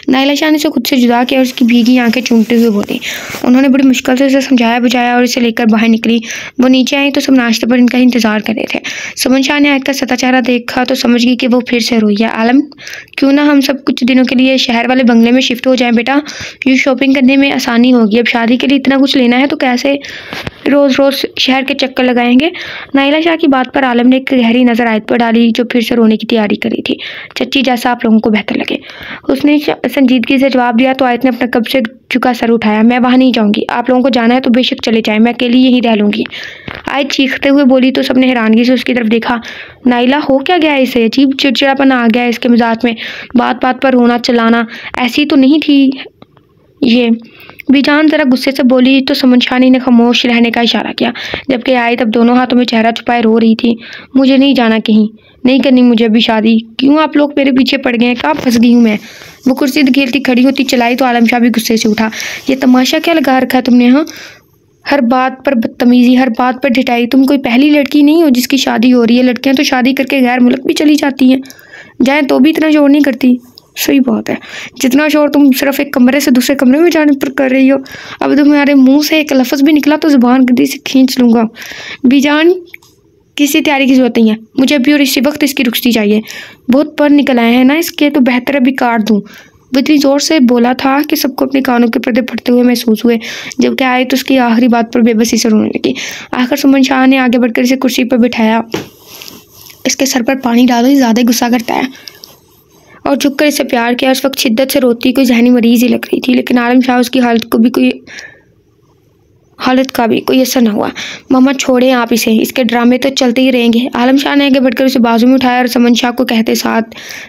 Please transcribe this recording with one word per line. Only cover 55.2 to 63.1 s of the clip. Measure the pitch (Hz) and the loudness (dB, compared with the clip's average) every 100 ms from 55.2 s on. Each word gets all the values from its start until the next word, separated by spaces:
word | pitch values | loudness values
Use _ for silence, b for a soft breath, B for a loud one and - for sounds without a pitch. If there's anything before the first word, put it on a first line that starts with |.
| b b 247 | b b 0
नहीं | 262 | 0
करनी | 277 254 | 2 4
मुझे | 247 226 | 4 2
अभी | 233 226 | 2 2
शादी। | 220 220 220 226 226 - | 0 0 2 0 -2 -4
क्यों | 269 302 | 0 2
आप | 302 302 | 0 0
लोग | 294 294 | -2 0
मेरे | 277 | 0
पीछे | 262 247 269 | 0 0 -2
पड़ | 269 233 | -2 -2
गए | 240 | -2
हैं? | 240 | 0
कहाँ | 285 | -4
फंस | 285 254 233 | -2 -2 2
गई | 240 | 4
हूँ | 240 | 4
मैं?" | 226 214 B B B B 254 | 2 0 B B B B -2
वो | |
कुर्सी | 262 285 285 | 0 -2 0
धकेलती | 285 254 262 277 | 0 0 0 -2
खड़ी | 269 247 | 0 2
होती | 262 269 | 2 0
चलाई | 262 254 233 247 | -2 0 0 0
तो | |
आलम | 262 240 226 | 0 2 0
शाह | 247 | 2
भी | 233 | 0
गुस्से | 226 - 220 | 0 -2 -2
से | 220 | 0
उठा। | 208 220 B B B - | 0 -2 B B B -6
"ये | 262 | -2
तमाशा | 262 254 254 320 | 2 2 2 -2
क्या | 320 | 0